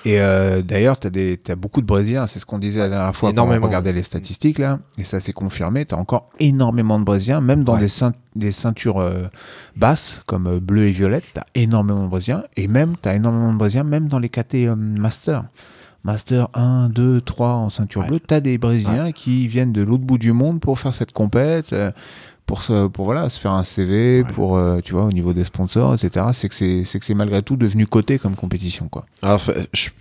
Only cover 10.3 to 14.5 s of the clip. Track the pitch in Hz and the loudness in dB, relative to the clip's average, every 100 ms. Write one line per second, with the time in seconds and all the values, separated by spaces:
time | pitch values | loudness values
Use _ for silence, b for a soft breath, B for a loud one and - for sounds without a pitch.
10.3 | 95 90 90 92 104 104 92 95 131 - | -4 -2 -2 0 2 2 2 0 0 -4
11.3 | - - 127 113 113 101 101 95 92 101 | -12 -8 -2 2 2 2 0 -2 -2 -2
12.3 | 139 - - 98 123 160 175 98 101 117 | -4 -6 -6 0 2 2 -2 -2 0 2
13.3 | 117 117 110 104 117 147 151 151 135 120 | 2 2 2 2 0 0 0 0 -2 -2
14.3 | - 117 | -4 -4